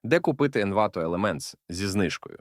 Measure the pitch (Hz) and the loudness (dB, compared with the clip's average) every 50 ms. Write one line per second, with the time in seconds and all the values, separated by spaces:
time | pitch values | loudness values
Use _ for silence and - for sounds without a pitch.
0 | - 117 156 170 - 170 147 - 143 143 - 117 101 98 95 104 107 101 - 90 | 2 2 2 4 4 0 2 2 0 0 2 0 0 2 2 2 2 2 0 -2
1 | 82 82 85 90 104 104 85 69 - - - _ _ - 87 87 98 98 95 104 | -2 -2 0 0 0 0 -2 -4 -8 -12 -16 _ _ -10 -6 -4 -4 -2 0 0
2 | 95 78 - - - 50 50 - | 0 0 -2 -6 -12 -16 -18 -20